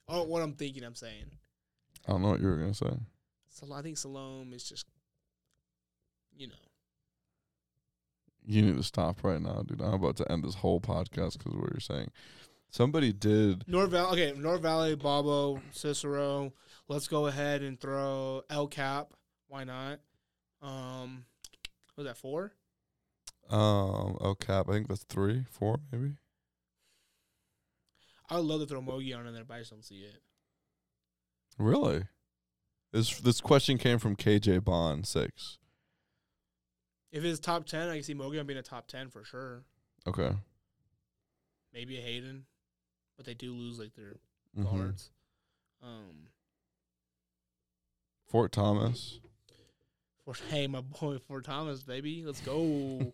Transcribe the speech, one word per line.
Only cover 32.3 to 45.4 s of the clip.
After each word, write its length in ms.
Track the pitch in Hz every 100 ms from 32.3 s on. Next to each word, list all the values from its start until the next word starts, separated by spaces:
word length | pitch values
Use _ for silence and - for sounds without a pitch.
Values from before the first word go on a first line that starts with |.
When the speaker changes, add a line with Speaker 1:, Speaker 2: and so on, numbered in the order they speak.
| _ _ _ _ _ _
Speaker 2:
This, 300 | 110 110 -
this 200 | 120 117
question 380 | - 143 - 127
came 220 | 131 120
from 160 | 110 101
K 240 | 104 104
J 180 | 104 92
Bond, 480 | 95 87 82 73 98
six. 520 | - 57 - - - _ _ _ _ _ _ _ _ _ _ _ _ _ _ _
Speaker 1:
If 100 | 156
it's 140 | 170 160
top 240 | 170 170
ten, 240 | 151 156 170
I 60 |
can 80 | 156
see 100 | 147
Mogollon 340 | 143 135 151 143
being 120 | 135
a 40 |
top 260 | 123 123 -
ten 200 | 131 131
for 160 | 110
sure. 380 | 107 127 131 123 - _ _ _ -
Speaker 2:
Okay. 260 | 92 71 101 - _ _ _ _ _ _ _ _ _ _ _ _
Speaker 1:
Maybe 240 | 120 123 131
a 40 |
Hayden, 420 | 120 120 131 135 131 _ _ _ _ _ _ -
but 80 |
they 80 | 120
do 180 | 120 123
lose, 240 | 123 120 117
like, 160 | 107
their 220 | - 101 104 _ _ _ 101
Speaker 2:
Mm-hmm. 180 | 98 98
Speaker 1:
guards. 340 | 95 98 - _ _ _